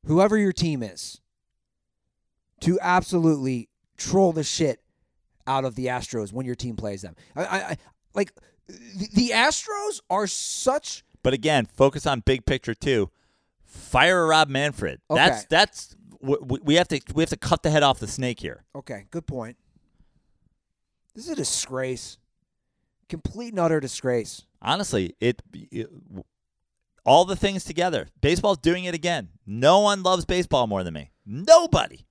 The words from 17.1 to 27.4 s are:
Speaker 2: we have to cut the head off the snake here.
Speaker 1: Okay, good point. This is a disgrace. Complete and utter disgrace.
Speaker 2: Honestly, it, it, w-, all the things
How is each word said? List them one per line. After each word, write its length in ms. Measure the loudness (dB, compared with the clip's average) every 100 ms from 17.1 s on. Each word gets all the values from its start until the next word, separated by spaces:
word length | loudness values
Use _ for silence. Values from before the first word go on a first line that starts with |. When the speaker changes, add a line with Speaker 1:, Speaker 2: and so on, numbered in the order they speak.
Speaker 2:
we 80 | -2
have 80 | -2
to 60 | -4
cut 260 | -2 0
the 80 | 2
head 120 | 4
off 180 | 4 2
the 60 | -4
snake 320 | -6 -6 -6
here. 240 | -10 -12 _
Speaker 1:
Okay, 320 | -20 -14 -16 -12
good 160 | -12 -10
point. 300 | -10 -10 -14 _ _ _ _ _ _ _ _ _ _ _ _ _ _ _
This 120 | -20 -10
is 40 |
a 60 | -6
disgrace. 840 | -4 -4 -6 -6 -6 -8 -12 -20 _ _ _ _ _ _ _ _ _
Complete 420 | -10 -10 -10 -8
and 80 | -2
utter 180 | 0 0
disgrace. 680 | -2 -6 -2 -2 -4 -14 _ _
Speaker 2:
Honestly, 520 | -4 -2 0 -2 -2 -2
it, 220 | -2 -2 -8 -20 -14
it, 180 | -12 -12 -14 -18
w-, 160 | -18 -18 _ _ _ _ _ _ _
all 200 | 4 4
the 120 | 4
things 280 | 0